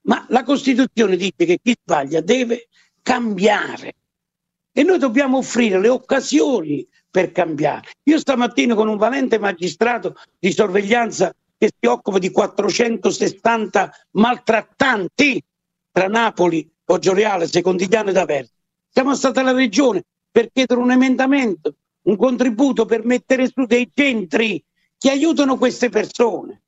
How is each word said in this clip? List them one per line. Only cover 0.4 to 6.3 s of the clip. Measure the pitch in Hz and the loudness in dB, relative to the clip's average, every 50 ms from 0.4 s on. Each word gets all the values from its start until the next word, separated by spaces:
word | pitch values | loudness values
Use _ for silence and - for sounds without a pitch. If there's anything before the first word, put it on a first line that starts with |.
| 254 | 2
Costituzione | 254 285 - - 262 262 220 269 - _ 220 233 196 185 | 0 -2 0 0 0 2 2 0 0 _ 0 0 0 0
dice | 175 190 190 - _ 175 | -2 -2 -6 -2 _ 0
che | 160 175 - _ | 0 0 0 _
chi | 220 240 _ | -2 -2 _
sbaglia | _ - 170 147 139 135 156 160 | _ -2 -2 -2 -2 -2 -4 -4
deve | 160 175 247 262 247 233 233 - - _ _ _ _ _ _ _ | 0 0 0 0 0 -4 -4 -8 -8 _ _ _ _ _ _ _
cambiare | _ - 254 254 240 226 208 180 190 214 208 185 160 139 113 101 - - - _ _ _ _ _ _ _ _ _ _ _ _ _ _ _ _ | _ -2 -2 -2 -2 -4 -2 0 2 2 2 0 -2 -8 -10 -12 -14 -16 -18 _ _ _ _ _ _ _ _ _ _ _ _ _ _ _ _
e | 240 302 | 0 2
noi | 359 381 | 2 2
dobbiamo | 294 269 262 214 269 285 262 254 | 2 0 0 0 0 0 0 0
offrire | 269 - - - 233 240 214 185 185 | -2 -2 -2 -2 0 0 2 0 2
le | 196 | 2
occasioni | 233 254 247 - - 269 269 - - | 2 0 0 -2 -2 -2 -2 -2 0